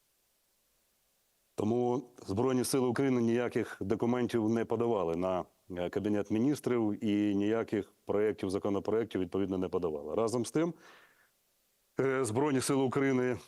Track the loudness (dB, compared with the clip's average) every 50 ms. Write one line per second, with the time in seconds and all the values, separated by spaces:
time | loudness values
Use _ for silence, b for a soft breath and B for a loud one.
0 | _ _ _ _ _ _ _ _ _ _ _ _ _ _ _ _ _ _ _ _
1 | _ _ _ _ _ _ _ _ _ _ _ -4 -2 0 0 2 2 0 0 -2
2 | -4 -8 -14 -18 -8 -4 -2 0 2 2 2 2 0 2 2 2 2 2 2 2
3 | 2 2 2 2 2 2 2 2 0 0 -2 -2 -2 -4 -6 -8 -4 -2 -2 0
4 | 2 0 2 0 0 0 0 0 2 2 2 0 0 0 0 0 0 0 0 0
5 | 0 0 0 0 0 0 0 -2 -4 -6 _ _ _ -12 -6 -6 -4 -4 -2 -2
6 | 0 0 0 0 0 0 0 0 2 0 0 0 0 0 0 2 2 0 -2 -2
7 | 0 0 2 2 2 2 2 2 2 2 2 0 0 0 -2 -2 -2 -4 _ _
8 | _ -2 0 2 2 0 0 -2 -2 -2 -2 -2 0 0 0 0 0 0 0 0
9 | 0 -2 -2 -2 -2 -2 0 -2 0 0 0 -2 -2 -2 -2 -2 -2 -2 -4 -4
10 | -6 -4 -2 0 0 0 0 -2 -4 -2 0 0 0 0 -2 B B B B B
11 | B B B B B B B _ _ _ _ _ _ _ _ _ _ _ _ -2
12 | -2 0 0 0 -2 -2 0 0 0 2 2 0 0 0 2 2 2 2 0 0
13 | 2 2 2 2 2 0 -2 -4 -8